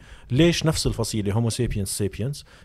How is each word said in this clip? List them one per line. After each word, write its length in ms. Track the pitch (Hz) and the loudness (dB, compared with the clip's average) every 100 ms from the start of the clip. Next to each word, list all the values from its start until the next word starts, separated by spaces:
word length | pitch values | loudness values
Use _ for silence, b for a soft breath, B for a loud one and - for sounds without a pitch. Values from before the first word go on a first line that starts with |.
| B B - | B B -2
ليش 340 | 123 170 165 156 | 4 4 4 0
نفس 220 | - 131 | 2 0
الفصيلة 460 | 113 110 110 101 | 0 -2 -2 0
هومو 160 | 107 117 | 2 0
سابينس 480 | - 113 104 95 - | 0 -2 -2 -4 -2
سابينس 480 | 101 - 123 147 B B | -4 -4 -6 -6 B B